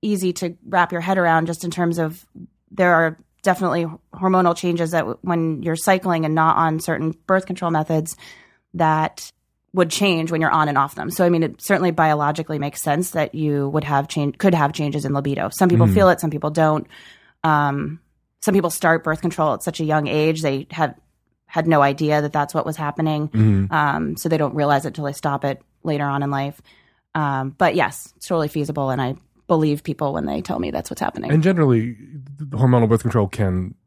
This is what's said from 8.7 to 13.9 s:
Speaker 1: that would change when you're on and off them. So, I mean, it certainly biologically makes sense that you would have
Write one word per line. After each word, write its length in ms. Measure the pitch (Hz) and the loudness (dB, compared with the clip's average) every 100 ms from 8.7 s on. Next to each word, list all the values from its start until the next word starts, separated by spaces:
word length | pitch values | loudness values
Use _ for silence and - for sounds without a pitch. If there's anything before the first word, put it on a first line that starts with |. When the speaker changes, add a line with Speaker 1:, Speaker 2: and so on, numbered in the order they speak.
Speaker 1:
that 560 | 170 160 156 156 - - _ _ _ _ | -2 2 2 0 -6 -20 _ _ _ _
would 180 | 185 170 | 0 0
change 400 | - 202 170 160 | 2 2 2 0
when 100 | 165 | 0
you're 100 | 160 | 2
on 180 | 160 151 | 2 2
and 80 | 143 | 2
off 200 | 135 - | 0 -2
them. 140 | - | -8
So, 140 | 175 | 0
I 60 | 180 | 2
mean, 120 | 170 | 4
it 200 | 160 - | 0 -4
certainly 300 | - 196 180 | -2 0 2
biologically 680 | 165 160 151 147 151 156 156 | 2 2 2 0 -2 -6 -6
makes 240 | 143 - | -6 -6
sense 300 | - 147 180 | -2 -2 0
that 220 | 165 151 | -2 -4
you 340 | - 151 143 139 | -2 -2 -2 0
would 140 | 151 | -2
have 240 | 143 | 0